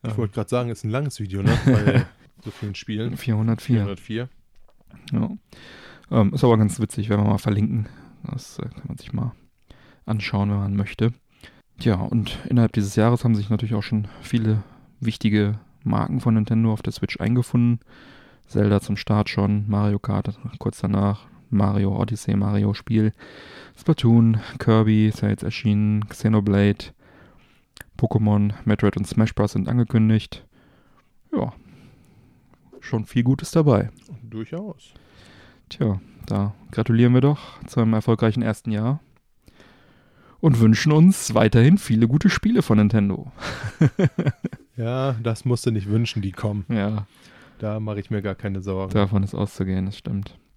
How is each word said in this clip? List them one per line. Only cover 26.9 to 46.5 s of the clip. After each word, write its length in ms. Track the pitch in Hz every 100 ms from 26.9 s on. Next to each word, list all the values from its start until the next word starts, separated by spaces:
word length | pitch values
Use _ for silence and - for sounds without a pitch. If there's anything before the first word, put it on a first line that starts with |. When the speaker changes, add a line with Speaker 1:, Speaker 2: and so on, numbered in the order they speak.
| - _ _ - _ _ _ _ - - -
Speaker 2:
Pokémon, 560 | 120 110 107 104 104 104
Metroid 340 | - 107 104 -
und 80 | 104
Smash 300 | - 110 -
Bros. 160 | 104
sind 160 | - -
angekündigt. 800 | 120 117 117 110 110 - - - _ _ _ _ _ _ _ _ 277
Ja, 180 | - - - - - _ _ _ _ _ _ _ _ -
schon 260 | - 113 107
viel 180 | 123
Gutes 280 | 123 135 -
dabei. 380 | 170 147 107 - - _ 127
Speaker 1:
Durchaus. 720 | 113 110 113 165 208 - - _ _ - - - - _ _
Speaker 2:
Tja, 300 | - 117 95 - - -
da 260 | 101 101 - -
gratulieren 420 | - 110 113 120 127
wir 60 |
doch 420 | 139 147 - - -
zu 140 | -
einem 140 | 113
erfolgreichen 500 | 110 113 110 113 117
ersten 260 | 110 107 -
Jahr 280 | 107 113 143 _ _ _ _ - _ - _ _ _ _ _ _ _
und 200 | 165 120
wünschen 320 | 110 110 151
uns 420 | 151 175 196 -
weiterhin 440 | 110 110 117 123 196
viele 280 | - 110 117
gute 220 | 143 196
Spiele 320 | - 214 240
von 160 | - 107
Nintendo. 540 | 104 107 101 95 - - - - - -
<laughs> 320 | 151 - 175 - 170 - - - _ -
Speaker 1:
Ja, 360 | 117 127 135 113
das 220 | 117 113 123
musst 200 | 120 -
du 60 |
nicht 160 | 110 98
wünschen, 340 | 110 117 113
die 120 | 98
kommen. 320 | - 107